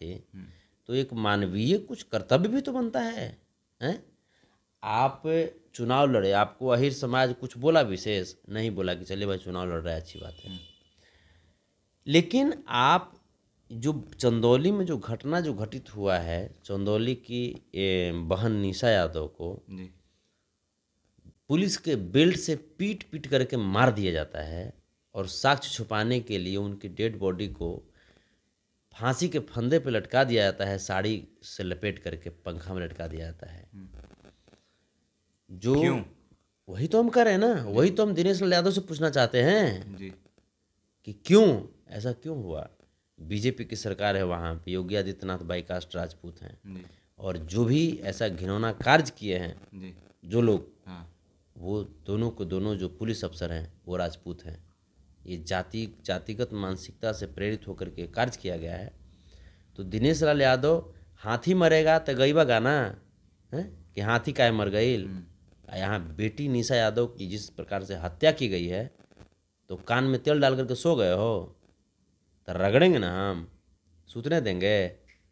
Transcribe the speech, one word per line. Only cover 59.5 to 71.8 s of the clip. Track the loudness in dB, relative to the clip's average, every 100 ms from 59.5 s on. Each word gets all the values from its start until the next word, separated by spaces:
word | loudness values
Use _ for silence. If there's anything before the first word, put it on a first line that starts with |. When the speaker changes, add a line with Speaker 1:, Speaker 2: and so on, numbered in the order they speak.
| _ _ -12
Speaker 1:
तो |
दिनेश | -6 0 2 4
लाल | 2 4
यादव, | 4 4 4 2 -2 -20 -20 -10
"हाथी | -4 -2 2
मरेगा | 4 6 6 6 4
त | 2
गईबा | 2 4 6
गाना", | 6 6 4 2 0 -6 _ _ _ _ -10
हैं? | -8 -8 -12 -12
कि | -4
हाथी | 2 2 0
काहे | 4 4
मर | 4 2
गईल? | 2 2 0 -4
Speaker 2:
हम्म। | -10 -14 _ _ _ -14
Speaker 1:
आ | -6
यहाँ | -2 -2 -6
बेटी | -4 -4 -2 -2
निशा | 0 2 2
यादव | 2 2 -2
की | -4 -8
जिस | -8 -10
प्रकार | -14 -8 -8
से | -6
हत्या | -8 -8 2 2
की | 4 -2
गई | -2 -2
है, | -4 -6 _ _ -20 -20 _ _ _ -14
तो | -12
कान | -2 0
में | 2 0
तेल | 2 4
डाल | 4 2
करके | -2
सो | -2 2 4
गए | 4
हो, | 2 2 -2 -6 -16 _ _